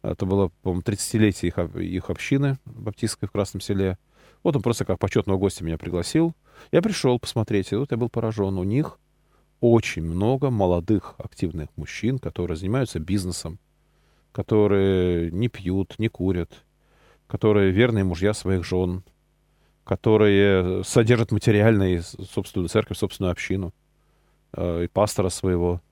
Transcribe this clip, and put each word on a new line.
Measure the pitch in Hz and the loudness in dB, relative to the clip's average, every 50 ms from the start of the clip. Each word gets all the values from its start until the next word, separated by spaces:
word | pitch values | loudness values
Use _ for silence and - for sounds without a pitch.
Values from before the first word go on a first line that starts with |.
Это | - - 90 - - | -4 -6 -4 -4 -2
было, | 92 95 98 98 87 _ _ | 0 2 2 0 0 _ _
по-моему, | _ 95 87 90 | _ -4 -4 -2
тридцатилетие | - - 101 - - - - 110 110 104 92 - - 87 | -2 -4 -4 -4 -6 -4 2 2 2 2 2 0 -4 -4
их | - - | -2 -2
об-, | 87 85 87 87 | -4 -4 -6 -8
их | 90 87 87 92 - - | -8 -6 -6 -6 -6 -6
общины | 87 - - - 139 139 143 139 135 135 _ | -8 -8 -2 -2 0 0 2 0 -2 -4 _
баптистской | - - 110 104 107 101 - - 107 - _ - 101 | -20 -18 -10 -10 -10 -8 -6 -6 -6 -6 _ -10 -6
в | |
Красном | _ 101 98 - - 92 | _ -4 -4 -4 -6 -12
Селе. | - - 104 95 95 92 92 _ _ _ _ _ _ - _ _ _ | -6 -4 -2 0 0 0 -2 _ _ _ _ _ _ -20 _ _ _
Вот | 175 143 | 0 0
он | 127 | 2
просто | 95 120 113 - 92 | 0 0 -2 -2 -2
как | - 95 - | -4 -2 -2
почётного | - 104 - 117 98 - 95 92 | -2 0 0 0 0 2 0 2
гостя | 98 95 - - 85 | 2 0 0 -2 -6
меня | 82 82 80 | -6 -6 -4
пригласил. | - 87 87 87 87 - - 156 165 170 165 _ _ _ _ - - _ | -6 -4 -4 -4 -4 0 0 0 0 0 -2 _ _ _ _ -20 -10 _
Я | - 165 | 0 0
пришёл | 180 220 190 - - 135 123 120 | 2 2 -4 0 0 0 0 0
посмотреть, | - - - 117 110 - 107 101 95 - | -2 -4 -4 -4 -2 0 0 -2 0 0
и | 101 | -2
вот | 107 143 - | -4 -2 -4
я | - 117 | -4 -4
был | 123 117 | -4 -4
поражён. | - 120 113 110 107 107 98 95 98 95 | -4 -4 -4 -4 -2 -2 -2 -2 -2 -2
У | 92 | -2
них | 98 107 139 151 - - _ _ _ _ _ _ _ _ _ _ _ _ _ | -2 -2 -2 -2 -4 -8 _ _ _ _ _ _ _ _ _ _ _ _ _
очень | - 117 117 113 - - - - | 4 6 6 6 4 2 -6 -6
много | 80 82 82 90 98 117 135 135 143 135 | -6 -4 -2 0 0 0 0 0 0 -2
молодых | 123 104 98 90 90 87 82 - 107 95 - - - - | 2 2 2 2 2 2 2 0 0 0 0 -6 -16 -14
активных | - - - - - 85 80 82 76 - _ | -16 -16 -8 -6 -6 -6 -6 -8 -10 -10 _
мужчин, | - 76 - - - - 117 135 131 | -12 -12 -12 -10 -4 -4 -4 -4 -4
которые | - 85 - - 90 85 82 | -6 -8 -6 -6 -6 -4 -6
занимаются | 82 92 92 113 135 131 - - 87 | -6 -4 -4 -2 -2 -4 -4 -6 -8
бизнесом, | 78 85 95 101 90 90 85 - - 82 78 - _ _ _ _ _ _ _ _ _ _ _ _ _ _ | -4 -2 -2 -2 -2 -4 -8 -8 -10 -12 -14 -14 _ _ _ _ _ _ _ _ _ _ _ _ _ _
которые | _ - 98 - 113 107 104 101 101 98 98 98 95 92 90 90 87 85 85 82 | _ -10 -2 2 4 4 6 6 4 4 4 4 2 2 2 2 0 0 -2 -4
не | 80 92 117 117 | -4 -4 -4 -4
пьют, | - - 95 87 92 98 92 - - - | -6 -6 -6 -4 -2 -2 -4 -6 -6 -6
не | 107 110 | -6 -6
курят, | - - 87 95 92 90 85 - - - _ _ _ _ _ _ _ _ _ _ _ _ _ | -4 -2 -2 -2 -2 -2 -4 -8 -10 -20 _ _ _ _ _ _ _ _ _ _ _ _ _
которые | _ - - - 110 104 104 98 95 | _ -6 0 2 4 4 6 4 4
верные | 90 98 120 123 113 101 95 | 4 4 4 4 4 0 0
мужья | 92 87 82 92 104 | 0 0 0 0 0
своих | 107 - - 92 95 92 87 | 0 0 -2 -2 -2 -2 -2
жён, | - 92 90 92 90 90 92 - _ _ _ _ _ _ _ _ _ _ _ _ _ _ _ _ | -2 -2 -2 0 -2 -4 -6 -10 _ _ _ _ _ _ _ _ _ _ _ _ _ _ _ _
которые | - 95 - - 117 110 104 107 104 101 98 101 101 98 92 90 90 92 95 98 | -6 -6 0 2 4 6 6 6 6 6 6 6 6 4 4 2 0 -2 -4 -6
содержат | - - 131 117 110 123 113 117 - | 2 2 4 6 6 4 4 2 0
материально | 110 104 - 120 104 104 104 113 113 101 98 92 90 | -2 0 2 4 4 6 6 6 6 4 4 2 2
и | 85 | 0
с-, | 85 - - - 95 - | -2 -8 -14 -14 -16 -8
собственную | - - 95 - - 101 87 82 | -8 -8 -8 -4 -4 -4 -4 0
церковь, | - 110 104 - 101 - | 0 0 0 0 -4 -4
собственную | - 95 - - 98 90 | -4 -6 -4 -2 -2 -2
общину, | 87 - - - 95 98 95 85 - _ _ _ _ _ _ _ _ _ _ _ _ _ _ _ | -2 -4 -4 -6 -4 -4 -4 -8 -10 _ _ _ _ _ _ _ _ _ _ _ _ _ _ _
э, | - - 87 90 85 85 87 | -8 -6 -4 -4 -2 -2 -4
и | 87 | -2
пастора | _ 98 104 101 - - 95 92 | _ 2 2 2 2 0 -2 -2
своего. | - - - 95 90 87 87 87 87 90 _ _ | -2 -2 -2 0 0 2 2 0 -2 -2 _ _